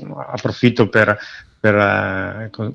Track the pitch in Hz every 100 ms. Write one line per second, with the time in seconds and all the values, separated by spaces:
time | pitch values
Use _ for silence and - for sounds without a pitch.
0 | - - - - - - 123 113 104 110
1 | 104 104 - - - _ 110 104 101 101
2 | 98 95 95 101 110 - 107